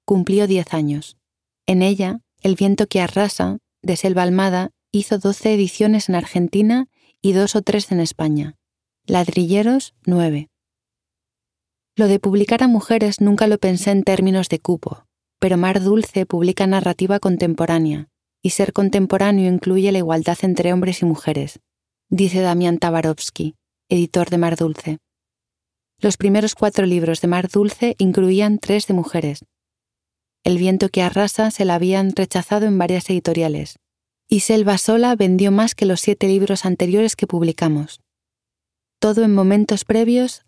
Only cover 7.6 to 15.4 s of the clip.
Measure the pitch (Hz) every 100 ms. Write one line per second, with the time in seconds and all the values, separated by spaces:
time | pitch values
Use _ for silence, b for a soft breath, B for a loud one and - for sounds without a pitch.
7.6 | - 208 196 180 160 - 156 147 147 -
8.6 | _ _ _ _ - 180 175 185 170 196
9.6 | 220 262 - _ - 175 165 147 151 _
10.6 | _ _ _ _ _ _ _ _ _ _
11.6 | _ _ _ - 208 202 202 202 202 233
12.6 | 254 226 - 226 214 196 202 202 214 180
13.6 | 190 180 202 196 190 190 185 190 180 160
14.6 | - 170 - - _ _ _ _